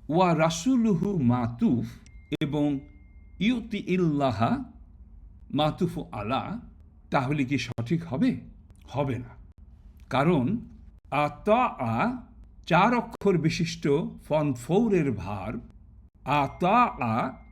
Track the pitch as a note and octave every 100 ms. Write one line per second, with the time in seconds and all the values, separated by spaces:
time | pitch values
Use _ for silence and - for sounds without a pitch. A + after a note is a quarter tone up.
0 | - D#3+ F#3 D#3+ D#3+ E3 B3+ C4 A3+ F#3
1 | G3+ F#3+ A#2+ B2 A#2 - A#3 A#2+ A2+ -
2 | - - - D3+ D3+ D3+ D3 C#3 - -
3 | - - - - G3+ B3 - G3+ - F#3
4 | E3+ C#3+ C3+ G#2 A#2 C#4 B3+ - - -
5 | - - - - - C3+ D3+ D#3 E3+ E3
6 | - A2 G#2 B2+ G#2+ A3+ - - - -
7 | - D3 C3 D3+ B2+ C3+ - A#2 A2+ E3+
8 | - C3+ B3+ D3+ - - - - - C3
9 | C#3 A#2+ A#2+ - - - - - - -
10 | - B2+ D3+ D#3+ A#2 A#3 - - - -
11 | - C#3+ D3 - G#3 A3+ B3+ - A#2+ A2+
12 | G#3 B3+ - - - - - E3 G#3 A#3+
13 | - - G3+ F3 D#3 - E3 - D#3+ C#3+
14 | A3+ - - D3+ D3 A#2 - F#3 A#3 F#3
15 | C#3 G2 F2 G2+ F#2+ - - - - -
16 | - _ - D3 C3+ - F3+ A#3 A#3 -
17 | A#2+ A2+ G#3 - -